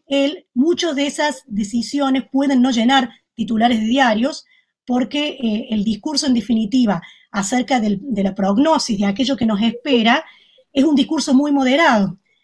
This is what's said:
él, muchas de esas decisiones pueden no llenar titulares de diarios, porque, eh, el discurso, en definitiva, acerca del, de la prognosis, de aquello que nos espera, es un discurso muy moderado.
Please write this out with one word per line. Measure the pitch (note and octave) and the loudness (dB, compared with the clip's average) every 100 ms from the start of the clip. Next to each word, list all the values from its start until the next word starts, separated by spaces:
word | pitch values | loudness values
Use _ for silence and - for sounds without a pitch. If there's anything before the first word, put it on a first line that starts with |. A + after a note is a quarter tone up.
| - | -4
él, | C#4 C#4 - _ | -2 -2 -4 _
muchas | A#3+ D#4 E4+ E4+ C#4 | -2 0 0 -2 -2
de | C#4+ | -4
esas | - D4+ D4 - | -2 -4 -4 -8
decisiones | G#3 G3+ A#3+ A3 C#4+ C4+ C4 - | -8 -4 -4 -4 -2 0 -2 -2
pueden | C4+ C#4+ C4 | -2 2 2
no | B3+ | 2
llenar | A#3 A#3 C4+ B3 - _ | 2 2 2 0 -8 _
titulares | - A3 A3 A#3+ A3+ | -8 -4 0 2 2
de | A3 | 0
diarios, | C4+ B3+ G#3+ C4+ D#4 - _ _ _ - | 2 2 2 -2 -6 -16 _ _ _ -4
porque, | B3 C4+ D4 D4 | -4 -2 -4 -4
eh, | - A3+ G#3 - | -4 -4 -4 -4
el | A3 | -4
discurso, | G#3+ G3+ D4+ D4 D4 | -2 -4 -4 -2 0
en | A#3+ | 0
definitiva, | A3 A3 G#3+ B3+ A3+ E3+ - - _ | 0 -2 0 0 2 0 -6 -20 _
acerca | G#3 G3 B3 B3 B3+ | -6 -2 -2 0 0
del, | G#3+ G3 | 0 -2
de | C#4+ G3+ | -4 -2
la | F#3+ F#3+ | -2 0
prognosis, | F#3+ G3+ D#4 D#4 - G3 | 0 2 2 2 0 -2
de | G3+ | -2
aquello | G3+ C4 C#4 | 0 -2 0
que | A3+ | 0
nos | G3+ | 0
espera, | A3+ A#3 D4 B3 A3+ C#4+ - - _ _ _ | -2 -2 0 2 2 0 -2 -20 _ _ _
es | C#4 | 0
un | D4+ | 2
discurso | C#4+ - D#4 D4+ | 2 0 -2 2
muy | C4 D4 | 2 2
moderado. | C#4 B3+ C#4+ D#4+ A3 F#3 - _ _ | 2 2 2 4 2 0 -4 _ _